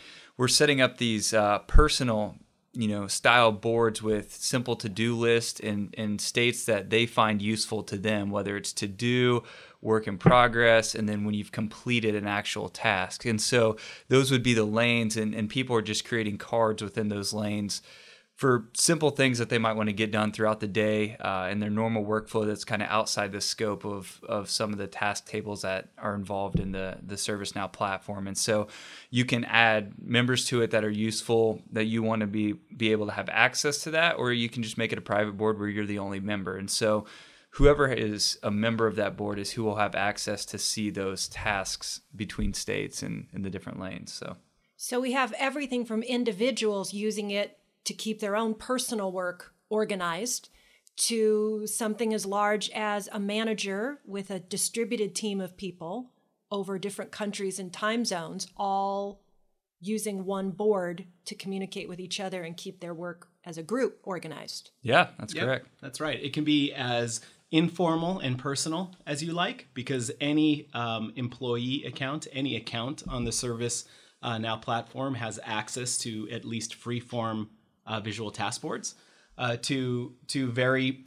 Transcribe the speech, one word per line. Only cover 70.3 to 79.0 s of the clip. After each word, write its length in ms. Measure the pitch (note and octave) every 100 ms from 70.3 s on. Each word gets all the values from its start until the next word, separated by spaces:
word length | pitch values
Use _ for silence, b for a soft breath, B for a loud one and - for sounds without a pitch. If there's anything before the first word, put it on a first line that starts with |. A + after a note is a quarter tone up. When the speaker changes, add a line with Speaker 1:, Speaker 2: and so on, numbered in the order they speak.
| D3+ D3+ D3 D3 A#2+
Speaker 3:
um, 380 | A#2 A2+ A2+ C3+
employee 680 | B2 - B2+ A#2+ B2 C#3 C3
account, 420 | B2 C3+ D3+ -
any 240 | C3+ C3+ A2+
account 440 | A2+ A#2 A#2+ - -
on 140 | C3
the 80 | A#2
Service, 540 | A2+ B2+ A#2 A#2+ - - b b b
uh, 160 | A#2+ A2+
Now 200 | A2+ A2+
platform 580 | A2+ A#2 - B2+ C3+ B2+
has 240 | A2+ G#2+
access 540 | - G#2+ G#2+ B2+ B2 -
to 300 | A#2+ A2 A2
at 160 | A#2 A#2
least 300 | A2+ A2 -
free-form, 720 | A#2+ A#2+ B2 B2 A2+ A2 G#2 _ _ _
uh, 160 | - A2
visual 300 | G#2+ G#2 G#2
task 320 | - G#2 -
boards, 320 | D#3 A3+ - -